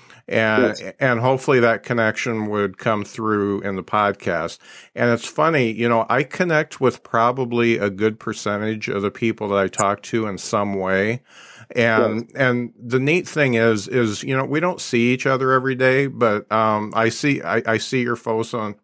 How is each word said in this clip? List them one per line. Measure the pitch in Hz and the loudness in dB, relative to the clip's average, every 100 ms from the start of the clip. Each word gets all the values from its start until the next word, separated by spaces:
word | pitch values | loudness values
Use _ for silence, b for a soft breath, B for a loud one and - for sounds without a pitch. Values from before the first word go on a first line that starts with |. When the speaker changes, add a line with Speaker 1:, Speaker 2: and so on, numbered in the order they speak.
| b b b | b b b
Speaker 1:
And, | 113 110 110 107 107 | 0 2 2 2 -2
Speaker 2:
Yes. | 95 - | -10 -2
Speaker 1:
and | 135 117 | 0 2
hopefully | 127 135 - 131 | 2 0 2 4
that | 117 107 | 4 2
connection | - 120 110 107 123 110 107 | -2 0 0 0 -4 -4 -4
would | 104 101 95 | -2 -2 -2
come | 120 107 | -2 -2
through | 98 - 110 104 101 98 | -4 -6 0 0 0 -2
in | 101 95 | -4 -6
the | |
podcast. | 87 107 104 98 - 85 82 - B B B - | -2 0 2 0 -2 -2 -4 -8 B B B -2
And | 120 | 0
it's | 117 - | 0 -4
funny, | - 156 156 117 | 0 2 2 0
you | 104 117 | 0 0
know, | 113 110 | 0 2
I | 123 | 0
connect | 151 - 180 156 156 - | -2 -2 0 0 -2 0
with | 131 120 | 0 0
probably | - 113 117 127 123 120 117 113 | -4 2 2 0 -2 0 2 2
a | 101 | 0
good | 95 110 107 | 0 -2 -2
percentage | - 104 107 104 107 110 - | -10 -6 -4 -2 -4 -4 -4
of | 101 | -2
the | 98 | -2
people | - 113 107 104 | -2 -2 -2 0
that | 98 | 0
I | 95 | 0
talk | - 101 101 | 0 0 -2
to | - 117 107 | -2 -4 -4
in | 92 | -6
some | - 107 101 98 | -4 -2 0 -2
way. | 92 95 107 123 B B B B B - | 0 2 0 -2 B B B B B 0
And, | 117 110 110 110 | 2 4 2 0
Speaker 2:
Yes. | - 127 | -6 -2
Speaker 1:
and | 131 123 120 - | 0 0 -4 -12
the | 120 127 | -4 -2
neat | 139 175 - | 2 0 -2
thing | 156 139 117 | 0 2 4
is, | 117 107 - | 4 2 0
is, | 123 113 101 | 0 0 -2
you | 131 131 | -4 -2
know, | 135 | 0
we | 147 | -2
don't | 175 175 | -2 -4
see | - 120 120 | -2 0 2
each | 127 139 | 2 0
other | 131 131 | 0 2
every | 131 131 127 | 2 2 2
day, | 131 131 139 | 4 4 0
but, | 113 117 104 - | 2 2 2 0
um, | 110 110 107 104 107 | 2 2 2 -2 0
I | 113 | 0
see, | - 147 139 | 0 -2 -2
I, | 85 113 117 | -2 -2 0
I | 110 | -2
see | - 135 | -2 -2
your | 120 113 | -2 -4
posts | 117 110 113 120 | -4 -4 -4 -6
on, | 107 101 | -6 -10